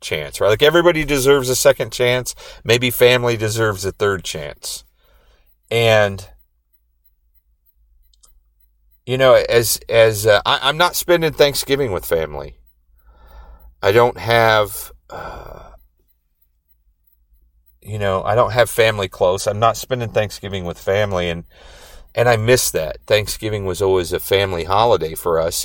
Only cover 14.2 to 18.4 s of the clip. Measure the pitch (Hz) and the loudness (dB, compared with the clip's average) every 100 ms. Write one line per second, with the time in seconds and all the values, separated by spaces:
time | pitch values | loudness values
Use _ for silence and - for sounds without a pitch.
14.2 | 110 117 113 110 101 - - - _ - | 0 2 4 2 0 -6 -14 -20 _ -18
15.2 | - - - - - - _ _ _ _ | -16 -16 -18 -20 -20 -20 _ _ _ _
16.2 | _ _ _ _ _ _ _ _ _ _ | _ _ _ _ _ _ _ _ _ _
17.2 | _ _ _ _ _ _ - 107 101 95 | _ _ _ _ _ _ -14 -6 -2 -2
18.2 | - 110 | 0 0